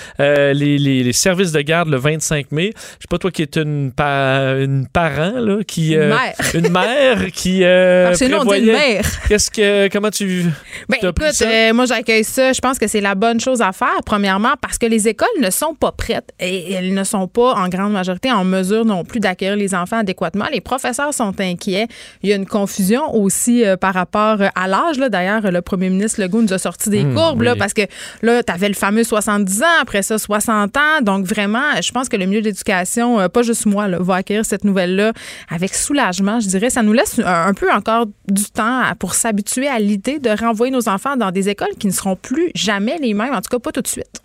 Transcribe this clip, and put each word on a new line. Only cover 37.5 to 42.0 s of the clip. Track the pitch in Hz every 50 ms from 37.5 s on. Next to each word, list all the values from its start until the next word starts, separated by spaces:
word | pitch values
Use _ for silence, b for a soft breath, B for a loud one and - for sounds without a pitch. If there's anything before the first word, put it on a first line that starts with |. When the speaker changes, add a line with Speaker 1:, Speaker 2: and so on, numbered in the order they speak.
| 196
Speaker 2:
peu | - 359 381
encore | 269 202 - 226 220 233 233 208 - _ _
du | - 202 202 202
temps | - - 233 214 233 262 254
à, | 208 - -
pour | - 196 180 -
s'habituer | - - 226 208 196 208 - - 254 277 285
à | 254 220
l'idée | 208 202 214 196 - 254 294 311
de | 262 220
renvoyer | 208 208 226 233 220 202 240 262 269
nos | 247 233 226
enfants | 190 196 - 269 285
dans | 247 214 190
des | 175 196 185
écoles | 202 202 - - 403 381 -
qui | -
ne | 190 -
seront | -